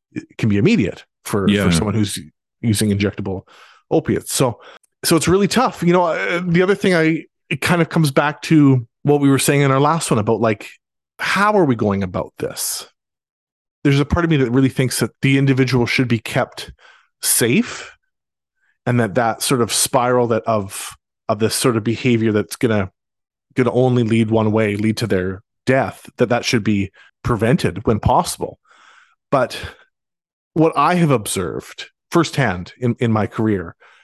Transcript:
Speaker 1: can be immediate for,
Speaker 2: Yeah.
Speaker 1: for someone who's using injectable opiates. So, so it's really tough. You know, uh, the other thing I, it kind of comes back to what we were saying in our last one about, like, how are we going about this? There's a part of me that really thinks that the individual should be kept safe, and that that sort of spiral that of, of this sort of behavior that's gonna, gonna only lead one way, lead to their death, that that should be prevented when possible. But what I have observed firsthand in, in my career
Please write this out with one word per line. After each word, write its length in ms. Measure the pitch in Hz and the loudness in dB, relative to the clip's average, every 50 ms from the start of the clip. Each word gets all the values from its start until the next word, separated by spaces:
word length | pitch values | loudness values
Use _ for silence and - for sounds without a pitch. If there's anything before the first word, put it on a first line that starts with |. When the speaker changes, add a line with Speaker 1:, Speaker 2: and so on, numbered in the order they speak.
| _ _ _ - - _ _ | _ _ _ -16 -16 _ _
Speaker 1:
can 120 | - - 107 | -4 -2 0
be 100 | 101 101 | 2 2
immediate 460 | 117 196 240 196 101 - - - - _ _ _ _ | 2 2 2 2 0 -2 -4 -10 -20 _ _ _ _
for, 240 | - - 101 95 98 | -4 -4 0 0 2
Speaker 2:
Yeah. 160 | 101 101 98 | 2 2 2
Speaker 1:
for 80 | 90 | 2
someone 220 | 85 80 107 104 101 | 2 0 0 0 -2
who's 240 | 110 104 95 - 95 73 - _ _ _ _ _ _ | -2 -2 -4 -4 -10 -14 -16 _ _ _ _ _ _
using 300 | 123 117 107 - 110 104 | -2 -2 0 0 0 0
injectable 520 | 101 98 104 98 - - 98 98 92 95 - _ - - - - - _ _ _ | 0 0 0 -2 -4 -6 -8 -8 -8 -8 -12 _ -20 -20 -20 -20 -20 _ _ _
opiates. 440 | - 160 - - - 104 - - - | 0 0 0 0 -2 -4 -4 -6 -2
So, 260 | - 139 120 117 - - - - - _ _ _ _ - | -2 -2 -2 -2 -6 -14 -20 -20 -20 _ _ _ _ -2
so 120 | - 175 | 0 0
it's 120 | 156 - 165 | 2 2 2
really 200 | 180 196 202 185 | 2 2 2 0
tough. 340 | - 226 262 214 - - | 0 0 0 0 -2 -2
You 100 | 170 175 | 0 2
know, 120 | 175 185 175 | 2 2 2
uh, 380 | 165 160 180 190 196 175 175 185 | 0 -2 -2 -4 -4 -4 -4 -2
the 160 | 180 165 180 | 0 2 2
other 140 | 185 190 196 | 2 2 0
thing 200 | 196 - 196 180 | 0 0 0 2
I, 300 | 160 160 160 165 - - - _ _ _ _ | 2 2 2 0 -2 -6 -12 _ _ _ _
it 120 | 151 - | -8 -6
kind 200 | - - 180 170 | -2 0 0 0
of 80 | 165 - | 0 0
comes 220 | - 165 160 143 | 0 0 0 2
back 320 | 135 160 147 151 147 - | 2 2 0 0 -4 -6
to 440 | - - 165 151 143 139 131 123 113 - _ _ | -2 2 4 6 6 6 4 2 0 -6 _ _
what 180 | - 143 147 143 | 0 0 2 4
we 100 | 139 139 | 4 4
were 80 | 135 127 | 4 4
saying 240 | - - 143 143 | 2 2 2 2
in 80 | 143 135 | 2 2
our 100 | 135 135 | 4 2
last 300 | 143 147 165 165 - - | 2 2 0 0 -2 0
one 80 | - 113 | 0 0
about, 220 | 101 117 113 101 | 2 0 0 2
like, 280 | 113 113 107 - - - - _ _ _ _ _ _ _ _ - | 2 0 0 -2 -6 -16 -20 _ _ _ _ _ _ _ _ -10
how 340 | - - - 185 202 214 214 | -6 -4 -2 0 0 2 2
are 100 | 202 170 | 2 2
we 120 | 139 120 | 2 2
going 260 | 110 117 104 98 98 | 0 0 0 0 -2
about 320 | 95 90 90 92 - - _ - | -4 -4 -6 -6 -8 -8 _ -10
this? 480 | - - - - - - - - - - _ _ _ _ _ _ _ _ _ _ _ _ _ _ _ _ _ _ - | -10 -8 -8 -8 -8 -8 -8 -10 -12 -16 _ _ _ _ _ _ _ _ _ _ _ _ _ _ _ _ _ _ 0
There's 160 | 147 139 139 | 0 2 2
a 40 | 139 | 0
part 200 | - - 175 170 | 0 0 0 2
of 60 | 165 | 2
me 60 | 160 139 | 2 2
that 120 | 131 117 | 2 2
really 180 | 120 135 135 127 | 2 2 2 2
thinks 300 | - - 131 123 - - | 2 0 -2 -2 -2 -4
that 120 | 120 113 - _ | -4 -4 -4 _
the 160 | - 139 135 139 | 0 2 2 2
individual 480 | 139 135 131 127 131 123 131 123 120 | 2 2 2 2 2 2 2 0 0
should 220 | - - - 131 120 | 0 0 -2 0 0
be 100 | 123 107 | -2 -2
kept 540 | - - - 135 - - - - - - - _ _ - - _ _ _ _ _ | -4 -4 -4 -4 -4 -4 -6 -14 -18 -18 -20 _ _ -20 -20 _ _ _ _ _
safe, 720 | - - - - 123 110 143 214 240 - - - - - - _ _ _ _ _ _ _ _ _ _ _ _ _ _ _ _ _ _ | -4 -2 0 0 2 2 2 0 0 -2 -8 -14 -16 -18 -20 _ _ _ _ _ _ _ _ _ _ _ _ _ _ _ _ _ _
and 160 | 123 123 120 | -2 0 0
that 140 | 117 101 85 | 0 0 0
that 260 | 123 117 113 110 - | 0 0 0 -2 -4
sort 220 | - - 143 120 | -2 -2 0 0
of 100 | 113 104 | 0 -2
spiral 540 | - - - - - 131 120 123 127 123 120 | -2 -2 -2 0 0 0 0 2 2 2 2
that 160 | 117 117 107 - | 0 0 -2 0
of, 500 | 113 113 107 98 98 - - - - - - _ _ _ _ _ - | -2 -2 -2 -2 -6 -10 -14 -14 -14 -16 -20 _ _ _ _ _ -6
of 100 | 110 104 | -2 -2
this 160 | 113 104 - | -2 -2 -2
sort 220 | - - 131 113 | 0 0 0 0
of 80 | 110 104 | 0 -2
behavior 480 | 120 110 - - 127 120 110 110 113 | -2 -4 -2 0 0 2 2 2 0
that's 240 | 104 104 101 - - | 0 0 -2 -4 -6
gonna, 340 | - - 113 107 104 92 90 - _ _ _ _ _ _ _ _ _ _ _ _ | -4 -2 0 0 0 -2 -4 -8 _ _ _ _ _ _ _ _ _ _ _ _
gonna 180 | - 123 120 | 0 0 2
only 300 | - 123 127 127 123 123 | 2 2 2 2 2 2
lead 280 | 117 107 113 113 113 107 | 2 2 2 2 2 2
one 220 | 113 110 107 107 | 2 2 2 2
way, 240 | 107 110 110 104 104 | 2 0 0 0 -2
lead 200 | 101 107 110 107 - | -2 -2 -2 -2 -2
to 80 | 117 | -4
their 360 | 95 101 92 90 95 95 98 - _ _ _ _ | -2 -2 -2 -2 -4 -8 -10 -14 _ _ _ _
death, 460 | - 131 135 110 90 - - - - _ | 0 0 0 0 -2 -8 -14 -20 -20 _
that 120 | - 127 104 | -2 0 0
that 160 | 123 117 - | 0 -2 -2
should 200 | - - 113 98 | -2 -2 -2 0
be 260 | 113 104 98 98 - - - - _ _ _ | 0 0 0 -2 -4 -8 -18 -20 _ _ _
prevented 640 | - - 120 98 113 113 156 - - 98 85 110 - | -4 -4 -2 0 2 0 2 0 0 -4 -4 -4 -2
when 140 | 127 110 107 | -2 -2 0
possible. 580 | - - 139 - - - - - - - - - _ _ _ _ - - - _ _ _ _ _ _ _ | 0 2 2 2 0 -2 -8 -8 -10 -12 -12 -16 _ _ _ _ -20 -20 -20 _ _ _ _ _ _ _
But 280 | - 131 123 - - - - - - - _ _ _ _ _ _ _ _ _ _ _ _ _ _ _ | -2 0 0 -2 -6 -12 -14 -16 -16 -20 _ _ _ _ _ _ _ _ _ _ _ _ _ _ _
what 180 | 160 156 160 - | 0 2 2 2
I 200 | 139 147 165 180 | 2 0 2 2
have 140 | 175 170 147 | 2 2 2
observed 800 | 135 113 98 - - 98 92 71 53 65 - - - - - - _ _ _ _ | 2 0 -2 -4 -6 -6 -6 -6 -8 -10 -12 -12 -18 -18 -18 -20 _ _ _ _
firsthand 640 | - 170 156 - - 147 131 110 90 90 87 - - - | 0 0 0 0 0 0 0 0 -2 -4 -8 -12 -10 -4
in, 180 | 123 120 113 - | -4 -2 -2 0
in 140 | 123 117 | 0 0
my 140 | 110 110 101 | 0 0 -2
career 500 | - - - 110 110 104 92 85 82 - _ - - _ _ | -2 -2 -2 0 0 0 -2 -4 -10 -16 _ -20 -20 _ _